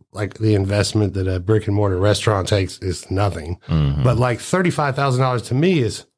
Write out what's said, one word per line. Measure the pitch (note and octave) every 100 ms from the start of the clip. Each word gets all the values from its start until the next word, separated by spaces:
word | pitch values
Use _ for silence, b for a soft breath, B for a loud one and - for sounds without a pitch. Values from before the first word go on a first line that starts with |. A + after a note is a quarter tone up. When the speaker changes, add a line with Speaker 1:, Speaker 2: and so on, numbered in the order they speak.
| _
Speaker 1:
like, | - G#2 -
the | A2
investment | G#2 G2 G2+ G2 A2 G2+
that | F#2+ F#2
a | F#2
brick | F2+ G#2+ G#2+
and |
mortar | G2+ G2+ F2+
restaurant | G#2 G2+ - G2+ F2
takes, | G#2 F#2 -
is | F#2+ E2 -
nothing. | F#2+ G2+ E2+ D#2+ F2+ -
Speaker 2:
Mm-hmm. | D#2+ C#2+ C#2
Speaker 1:
But, | B2+ A2+
like, | B2 A#2
thirty-five | - F3+ F3 D3 C#3+
thousand | C3+ C#3 B2+
dollars | C3 A#2+ -
to |
me | B2+ F3 E3+
is | A2 - -